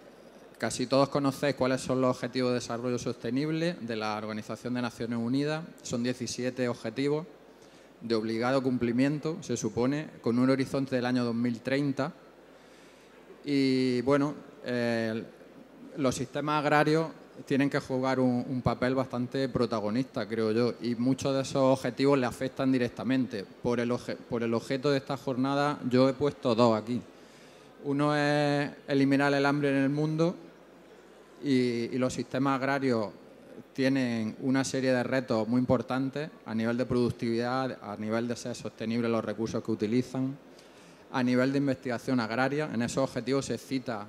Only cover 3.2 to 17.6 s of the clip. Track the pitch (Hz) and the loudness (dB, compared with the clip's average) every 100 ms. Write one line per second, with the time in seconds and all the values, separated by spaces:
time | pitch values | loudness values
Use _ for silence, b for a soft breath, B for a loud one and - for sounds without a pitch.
3.2 | 117 127 151 160 170 - 113 113 107 107 | -4 -2 -2 -2 -2 -4 -6 -4 -4 -4
4.2 | 107 107 104 110 120 123 120 - 117 117 | -6 -8 -8 -8 -6 -4 -4 -6 -6 -4
5.2 | 117 135 147 156 170 - - 123 123 123 | -2 0 -2 -4 -8 -14 -6 -4 -2 -4
6.2 | 113 - 123 127 123 120 113 113 143 151 | -6 -6 -4 -2 -4 -4 -6 -2 -2 -2
7.2 | 175 - - B B B B - 113 113 | -4 -14 -20 B B B B -10 -2 -2
8.2 | 110 113 123 135 131 127 120 117 139 151 | 0 0 2 2 2 0 2 2 2 0
9.2 | 156 175 - 120 113 113 123 147 160 - | -4 -6 -4 -4 -2 0 0 0 -4 -4
10.2 | 120 117 127 135 131 139 135 127 123 127 | 0 4 4 4 0 -2 0 0 0 0
11.2 | 120 117 120 113 - 135 143 135 143 - | 0 0 -2 -2 -2 0 0 -2 -4 -8
12.2 | - - B B B B B B B B | -20 -20 B B B B B B B B
13.2 | - - - 139 135 131 131 123 123 143 | -20 -12 -2 2 4 2 2 2 2 2
14.2 | 143 143 - - - 123 117 117 113 113 | 2 -4 -14 -12 -6 -2 0 0 -2 -4
15.2 | - - - - - - - - 131 120 | -8 -16 -20 -20 -20 -20 -12 -2 -2 -2
16.2 | 127 147 147 151 147 147 151 156 160 - | -6 -6 -2 0 4 4 4 2 0 -8
17.2 | - - - 139 | -18 -12 -2 0